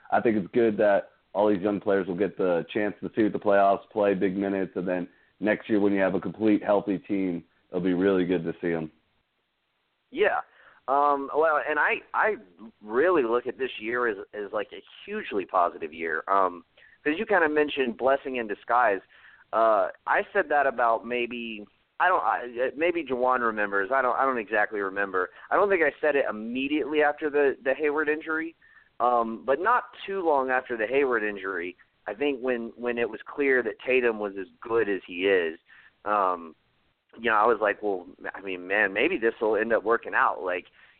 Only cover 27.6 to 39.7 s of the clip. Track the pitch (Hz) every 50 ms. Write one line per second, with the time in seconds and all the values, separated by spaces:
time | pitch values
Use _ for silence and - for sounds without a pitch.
27.6 | 113 131 127 135 156 147 143 151 156 147 151 156 156 160 160 156 160 165 - _
28.6 | _ _ - - _ _ _ - 120 123 123 120 117 113 113 101 - - 139 147
29.6 | 180 220 247 240 - - - - - - 196 196 175 165 147 139 131 131 127 127
30.6 | 127 - 123 113 107 107 131 139 147 131 120 113 107 107 101 98 95 95 95 87
31.6 | 85 90 87 _ _ _ _ _ - - 107 101 143 147 139 117 120 131 123 117
32.6 | 117 117 - - 120 120 120 120 117 104 110 101 - - - - 143 139 131 127
33.6 | 117 107 101 - - 127 127 131 120 120 110 107 104 101 98 98 92 87 80 -
34.6 | - 120 117 117 110 101 98 90 - - 90 87 92 98 98 92 85 80 80 -
35.6 | _ _ - - - - _ _ - 101 104 104 98 92 90 87 85 80 78 _
36.6 | _ _ _ _ _ _ _ _ _ _ - - 113 117 110 104 107 120 117 101
37.6 | 107 101 101 - 104 104 98 90 85 90 - - - 95 - - 95 98 92 90
38.6 | 90 92 98 107 104 98 95 107 127 170 190 135 110 113 - - 117 107 110 101
39.6 | 110 117